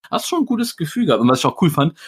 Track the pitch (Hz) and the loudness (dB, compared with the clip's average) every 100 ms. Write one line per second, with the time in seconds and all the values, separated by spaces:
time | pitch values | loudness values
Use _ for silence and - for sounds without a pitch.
0 | - - - 349 277 233 240 - 160 240 | -8 -6 -4 -2 -2 -2 -4 -6 -6 -4
1 | 214 110 120 127 135 - 175 147 143 - | 0 2 4 2 0 0 0 2 0 -2